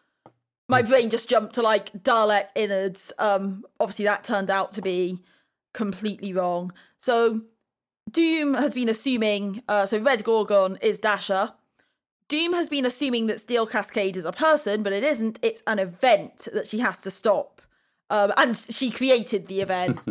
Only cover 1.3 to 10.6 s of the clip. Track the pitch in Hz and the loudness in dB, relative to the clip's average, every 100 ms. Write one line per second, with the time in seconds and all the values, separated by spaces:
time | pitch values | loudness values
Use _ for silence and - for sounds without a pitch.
1.3 | 240 214 - 226 214 208 202 - 233 214 | 0 0 0 2 2 0 -4 0 4 4
2.3 | 202 - - 214 196 196 185 - - 214 | 2 0 -2 -2 0 -2 -4 -10 -2 2
3.3 | 196 196 190 - - 220 - 202 208 - | 2 0 -8 -10 -4 -4 -2 -2 -2 -2
4.3 | 214 196 196 190 208 190 180 180 180 _ | -2 0 -2 -2 -4 -4 0 -2 -4 _
5.3 | _ _ _ _ - 208 185 214 196 202 | _ _ _ _ -6 -6 -4 -6 -6 -6
6.3 | 185 180 175 180 - _ _ - 233 233 | -2 -2 -2 -6 -12 _ _ 0 2 2
7.3 | 220 220 _ _ _ _ _ - 320 330 | 0 -6 _ _ _ _ _ -6 0 2
8.3 | 320 294 262 285 254 233 226 277 247 220 | 2 0 0 0 0 -2 -2 -2 0 2
9.3 | 208 202 196 - 208 196 214 220 247 220 | 0 -2 -6 -2 0 2 0 2 2 2
10.3 | 226 202 202 | 2 4 4